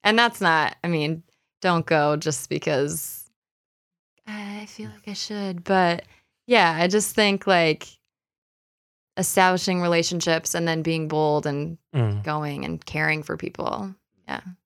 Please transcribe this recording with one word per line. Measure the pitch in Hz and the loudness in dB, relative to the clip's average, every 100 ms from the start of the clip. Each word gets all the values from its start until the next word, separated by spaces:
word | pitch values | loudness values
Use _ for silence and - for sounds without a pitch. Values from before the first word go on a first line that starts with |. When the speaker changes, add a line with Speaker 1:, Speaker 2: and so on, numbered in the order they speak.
Speaker 1:
and | 202 220 | 2 4
that's | 233 - | 2 2
not, | 180 160 135 - | 2 2 0 -4
I | 175 | -4
mean, | 165 147 160 - _ _ _ | -2 -2 -4 -10 _ _ _
don't | 190 170 160 | 0 0 2
go | 160 147 151 | 2 4 0
just | 156 147 - | -2 -6 -6
because, | 147 156 143 147 160 - - - _ _ _ _ _ _ _ _ _ - | -4 -2 0 -2 -4 -10 -14 -20 _ _ _ _ _ _ _ _ _ -16
"I | 214 202 208 214 | -12 -12 -12 -14
feel | - 214 | -14 -14
like | 214 - | -14 -12
I | |
should." | 196 - 208 196 175 | -10 -8 -6 -4 -6
But | 175 190 180 170 - _ _ _ - | 2 4 4 2 -6 _ _ _ 2
yeah, | 240 170 160 | 4 6 4
I | 180 | 2
just | 208 - - | 2 0 2
think, | 208 196 - | 2 2 2
like, | 180 160 156 - _ _ _ _ _ _ _ _ _ _ _ _ - | 4 4 0 -6 _ _ _ _ _ _ _ _ _ _ _ _ -4
establishing | 180 - 185 185 190 180 | 0 4 4 4 0 0
relationships | 175 170 165 175 170 160 - | 2 2 2 -2 0 0 0
and | 170 165 | -2 0
then | 160 | 0
being | 160 160 151 | -2 -2 -2
bold | 156 151 151 151 | 0 2 2 0
and | 143 156 165 _ 143 | -4 -6 -10 _ 0
Speaker 2:
Mm. | 110 104 | 0 0
Speaker 1:
going | 104 151 147 143 143 | -4 -4 -4 -6 -8
and | 82 - | -8 -8
caring | 151 156 156 | -4 -2 -2
for | 151 156 | -4 -8
people. | - - - - 196 190 _ _ - | -8 -6 -6 -6 -8 -14 _ _ -12
Yeah. | 67 185 180 | -12 -12 -20